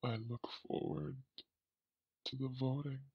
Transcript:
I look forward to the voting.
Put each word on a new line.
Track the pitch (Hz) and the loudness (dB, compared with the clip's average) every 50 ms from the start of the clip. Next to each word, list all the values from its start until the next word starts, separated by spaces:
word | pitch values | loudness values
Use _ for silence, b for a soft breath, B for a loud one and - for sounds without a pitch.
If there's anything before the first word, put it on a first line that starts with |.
| - | 2
I | 123 117 | 2 0
look | 113 113 117 120 117 _ - - - - - | 0 0 -2 -4 -4 _ -6 -8 -8 -6 0
forward | - - - - - 151 151 147 139 135 131 _ _ - - _ _ _ _ _ _ _ _ _ _ _ _ _ _ _ _ | 0 0 2 2 0 0 0 -2 -4 -6 -8 _ _ -18 -18 _ _ _ _ _ _ _ _ _ _ _ _ _ _ _ _
to | - - | -6 -4
the | 131 131 135 | 0 0 0
voting. | 127 127 131 131 131 139 143 143 135 135 135 - _ | 0 4 4 4 4 4 2 0 -2 -4 -6 -10 _